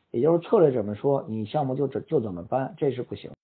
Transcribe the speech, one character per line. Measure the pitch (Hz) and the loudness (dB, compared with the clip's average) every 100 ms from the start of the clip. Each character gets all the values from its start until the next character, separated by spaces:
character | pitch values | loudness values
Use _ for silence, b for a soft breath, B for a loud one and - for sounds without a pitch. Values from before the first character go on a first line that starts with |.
| _ | _
也 | 120 | 0
就 | 147 | 2
是 | 170 165 | 2 4
策 | 220 | 4
略 | 156 | 6
怎 | 127 101 | 4 -2
么 | 104 | -2
说， | 143 139 - | 0 0 0
你 | 110 104 | -6 -4
项 | 151 135 | -2 -2
目 | 131 | -2
就 | 139 | -2
怎-， | 107 - | -4 -2
就 | 156 | -2
怎 | 110 | -2
么 | 87 | -8
搬， | 92 127 131 170 | -4 -4 -4 -2
这 | 147 | -2
是 | 120 | -2
不 | - 101 | -8 -10
行。 | - 69 | -12 -18